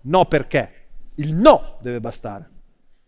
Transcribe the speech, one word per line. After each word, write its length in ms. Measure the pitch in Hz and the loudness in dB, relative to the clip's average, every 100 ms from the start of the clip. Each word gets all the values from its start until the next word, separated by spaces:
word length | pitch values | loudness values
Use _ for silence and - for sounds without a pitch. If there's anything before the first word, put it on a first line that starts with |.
"no 240 | 131 180 175 | -2 2 2
perché", 460 | 151 131 147 107 - - - - - | 0 0 -2 -4 -12 -18 -16 -14 -8
il 180 | 151 | -6
no 460 | 160 262 262 - - | 4 6 6 2 -10
deve 180 | 123 120 | -10 -8
bastare. 500 | 113 - 113 101 - - - _ _ _ | -8 -10 -12 -14 -16 -20 -20 _ _ _